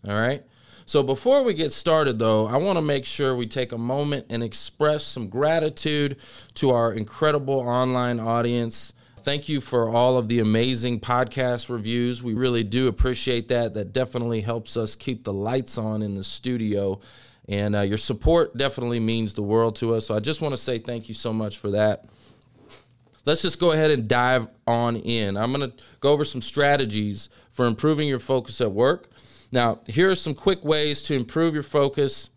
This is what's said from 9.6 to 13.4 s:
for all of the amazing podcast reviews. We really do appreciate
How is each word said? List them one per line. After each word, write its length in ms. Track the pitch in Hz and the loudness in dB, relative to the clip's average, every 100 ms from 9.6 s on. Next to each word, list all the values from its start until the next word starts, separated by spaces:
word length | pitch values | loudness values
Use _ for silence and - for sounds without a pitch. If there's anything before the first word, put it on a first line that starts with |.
for 300 | - 123 113 | 0 0 2
all 260 | 117 123 127 | 4 4 4
of 100 | 110 | 2
the 120 | 117 | 2
amazing 640 | 107 110 123 123 123 117 | 4 4 2 0 -2 -4
podcast 680 | - 123 127 135 127 120 - | 0 0 0 0 -2 -2 -4
reviews. 540 | 120 107 120 120 120 | -6 -2 -2 -2 -2
We 100 | 123 | -4
really 300 | 110 127 117 | 0 0 0
do 240 | 107 120 127 | 0 2 0
appreciate 600 | - 127 120 - 120 | 2 0 0 0 -2